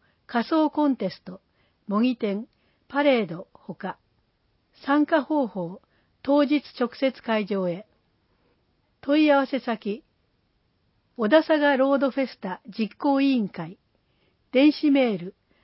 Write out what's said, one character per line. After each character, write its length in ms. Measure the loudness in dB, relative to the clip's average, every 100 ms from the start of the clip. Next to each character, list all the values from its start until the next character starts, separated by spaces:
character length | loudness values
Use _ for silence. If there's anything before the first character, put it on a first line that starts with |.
| _ _ _
仮 200 | -6 -2
装 220 | 0 0
コ 180 | 0 0
ン 80 | 0
テ 140 | -4
ス 140 | -8
ト、 180 | -16 -20 _ _ _ _ -6
模 140 | -2
擬 140 | 0 -2
店、 320 | -4 -6 -10 _ _ _ _
パ 160 | -2
レ 200 | 2 2
ー 40 | -2
ド、 200 | -8 -14
ほ 220 | _ -16 -14
か。 220 | -12 -14 _ _ _ _ _ _ _ _ 0
参 200 | 2 2
加 180 | 0
方 240 | 0 -2 -2
法、 340 | -4 -10 -12 _ _ _ _
当 240 | 0 2 4
日 180 | 0 -4 -6
直 120 | -6 -2
接 160 | -4 -4
会 240 | -4 -4 -2
場 220 | -4 -4
へ。 180 | -6 -12 _ _ _ _ _ _ _ _ _ _ _
問 240 | -2 2 4
い 60 |
合 60 | 4
わ 60 | 2
せ 120 | -4
先、 440 | -6 -6 -6 -10 _ _ _ _ _ _ _ _ _ _ _ -4
小 120 | 4
田 140 | 4
佐 160 | 4 2
賀 160 | 2 2
ロ 180 | 2 2
ー 20 |
ド 140 | 0
フ 100 | -2
ェ 60 | -6
ス 120 | -6
タ 220 | -12 -12 -12
実 280 | -6 -6 -2
行 260 | 0 2
委 100 | 2
員 180 | 0 -2
会。 280 | -6 -12 -14 _ _ _ _ _ _ _
電 200 | 4 4
子 180 | 4 2
メ 220 | 2 2
ー 60 | -2
ル、 180 | -8 -16 _ _